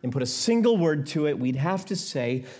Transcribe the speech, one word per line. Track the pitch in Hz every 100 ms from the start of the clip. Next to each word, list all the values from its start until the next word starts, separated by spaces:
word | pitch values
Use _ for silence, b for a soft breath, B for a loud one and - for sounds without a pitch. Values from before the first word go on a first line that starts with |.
and | 127
put | 131
a | 127
single | - - 233 233 220
word | 165 147 139
to | 160 151
it, | 139
we'd | 127 131
have | 160 190 185
to |
say | 185 - 139 120 127 127